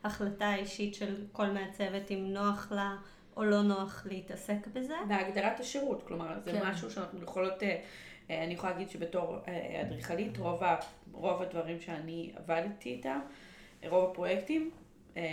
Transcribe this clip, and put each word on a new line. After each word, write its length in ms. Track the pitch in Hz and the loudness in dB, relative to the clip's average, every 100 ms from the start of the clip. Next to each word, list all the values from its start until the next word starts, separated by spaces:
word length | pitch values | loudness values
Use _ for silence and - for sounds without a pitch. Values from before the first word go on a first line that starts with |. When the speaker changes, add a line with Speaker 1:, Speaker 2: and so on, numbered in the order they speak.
Speaker 1:
החלטה 520 | 214 - 202 202 208 202 | -2 0 0 2 2 2
אישית 400 | 202 - 208 - | 0 -2 -2 0
של 300 | 202 202 208 | -2 -2 -6
כל 160 | - 202 | 0 2
מעצבת, 640 | 202 190 - 196 196 202 | 2 -2 -2 0 0 -2
אם 140 | 196 190 | -2 0
נוח 380 | 196 202 202 - | 2 2 2 0
לה 240 | 202 202 196 - - - - | 0 0 -2 -10 -20 -14 0
או 60 | |
לא 180 | 214 208 | 6 8
נוח 440 | 208 196 196 - 196 | 8 6 2 -4 -6
להתעסק 580 | 185 185 185 - 208 - | -6 -6 -8 -2 -2 -2
בזה. 220 | 254 254 320 208 | -4 -2 -2 2
Speaker 2:
בהגדרת 520 | 202 185 202 196 226 | 2 2 4 2 2
השירות, 440 | 247 277 277 208 - | -2 0 0 0 -2
כלומר, 320 | 170 165 165 190 | -6 -4 -6 -2
זה 60 | |
Speaker 3:
כן. 160 | 202 196 | 0 2
Speaker 2:
משהו 220 | 196 - | 0 -2
שאנחנו 320 | - 180 180 | -4 -6 -6
יכולות, 400 | 170 185 185 190 | -6 0 0 2
אה, 140 | 202 170 - - - - - | 0 0 -2 -14 -16 -18 -6
אה, 140 | 160 | -2
אני 100 | 165 | -2
יכולה 200 | 175 190 | 0 -2
להגיד 160 | 175 190 | -2 -4
שבתור, 460 | 170 165 180 165 - - | -4 -2 0 0 -4 -4
אה, 340 | 180 - 165 | -4 -2 -2
אדריכלית, 560 | - - - 170 214 - | -2 -4 -2 0 0 0
רוב 260 | 175 175 | 0 4
ה-, 160 | 185 165 - - - | 4 4 2 -12 -16
רוב 300 | - 175 185 | -2 2 2
הדברים 400 | 180 170 165 170 | 0 0 -2 -2
שאני 500 | 175 160 160 165 165 - | -4 -6 -4 -6 -6 -8
עבדתי 540 | - 165 190 202 - | 0 2 2 -4 -6
איתם, 300 | 123 135 139 143 - - - - - 135 | -4 -2 -2 -4 -12 -18 -18 -20 -12 2
רוב 220 | 180 185 | 4 4
הפרויקטים, 600 | 185 180 190 214 320 320 - - - - - | 2 2 2 2 2 0 -6 -20 -20 -12 -4
אה, 40 | 165 | 0